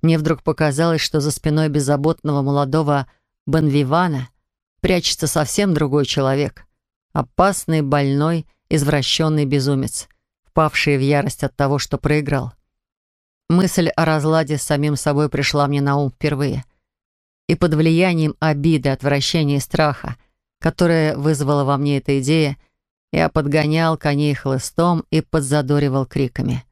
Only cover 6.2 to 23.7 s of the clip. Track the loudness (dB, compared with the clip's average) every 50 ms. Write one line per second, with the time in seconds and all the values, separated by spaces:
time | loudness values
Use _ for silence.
6.2 | 0 0 2 0 -2 -4 -6 -12 -20 _ _ _ _ _ _ _ _ _ _ -6
7.2 | -6 -6 _ 2 2 2 2 -2 -4 -2 -2 0 0 0 0 0 0 0 0 0
8.2 | 0 0 0 -2 -6 _ _ _ _ _ -2 0 0 2 0 0 0 -2 -2 0
9.2 | 0 0 2 0 0 0 0 0 0 0 0 0 -2 -4 -8 -10 -12 _ _ _
10.2 | _ _ _ _ _ _ _ 0 0 2 0 -2 0 0 0 2 2 2 2 2
11.2 | 0 -2 -4 -6 -6 -8 _ -2 -2 0 0 -2 -2 -4 -6 -4 0 0 0 0
12.2 | 0 -2 -4 -4 -4 -6 -12 _ _ _ _ _ _ _ _ _ _ _ _ _
13.2 | _ _ _ _ _ _ 2 2 2 2 0 0 0 0 0 0 0 2 2 0
14.2 | 2 2 2 2 0 0 -4 -6 -2 -2 -2 0 0 0 -2 -2 -2 0 0 0
15.2 | 0 0 -2 -2 -2 0 0 0 0 2 2 0 0 0 0 0 0 -2 -4 _
16.2 | -4 -2 -2 -2 -2 -4 -4 -6 -8 _ _ _ _ _ _ _ _ _ _ _
17.2 | _ _ _ _ _ -2 0 2 2 0 2 2 2 2 4 2 2 2 2 0
18.2 | 0 -2 -2 _ -2 -2 0 2 2 2 2 2 2 0 -4 0 0 0 0 0
19.2 | -2 -2 0 0 0 0 0 -2 -4 -4 -2 0 0 0 -2 -4 -8 -12 -12 _
20.2 | _ _ _ _ _ _ _ _ -4 -4 0 2 2 2 4 2 2 0 0 0
21.2 | 0 0 0 0 0 0 0 0 2 0 0 0 0 0 -2 -2 -2 -2 -2 -2
22.2 | 0 0 2 2 2 0 -2 -6 _ _ _ _ _ _ _ _ _ _ -2 0
23.2 | 0 0 0 -2 -2 0 0 0 0 2